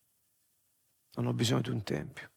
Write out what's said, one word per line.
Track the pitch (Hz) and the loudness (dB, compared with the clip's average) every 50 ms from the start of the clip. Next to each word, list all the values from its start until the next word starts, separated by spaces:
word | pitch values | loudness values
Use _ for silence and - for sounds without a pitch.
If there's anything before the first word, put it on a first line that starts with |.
| _ _ _ _ _ _ _ _ _ _ _ _ _ _ _ _ _ _ _ _ _ _ - | _ _ _ _ _ _ _ _ _ _ _ _ _ _ _ _ _ _ _ _ _ _ -4
non | - 120 123 | -2 0 0
ho | 120 | 2
bisogno | 120 120 110 135 131 | 2 2 4 4 2
di | 117 120 | 2 0
un | 123 117 104 | -2 -2 -2
tempio." | - - 73 71 - - - - - _ | -2 -2 -2 -2 -6 -10 -14 -16 -16 _